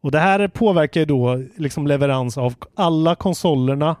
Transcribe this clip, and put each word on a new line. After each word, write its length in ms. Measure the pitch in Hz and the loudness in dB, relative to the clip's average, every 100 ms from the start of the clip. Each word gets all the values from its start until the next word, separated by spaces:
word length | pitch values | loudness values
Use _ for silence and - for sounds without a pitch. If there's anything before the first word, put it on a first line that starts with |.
Och 100 | 147 | 0
det 80 | 147 | 0
här 280 | 180 196 202 | 2 2 0
påverkar 540 | - 226 175 151 170 | 0 2 2 2 0
ju 40 | 156 | 0
då 380 | 139 123 127 131 - | 2 0 -2 -6 -8
liksom 300 | 147 - 143 | -6 -4 -2
leverans 500 | 143 139 131 123 117 | 0 0 0 -4 -2
av 160 | 123 120 - - | -4 -4 -16 -2
alla 400 | 175 160 160 170 | 0 2 0 0
konsolerna 800 | 196 165 180 143 127 139 151 160 | -2 0 0 2 0 0 -2 -4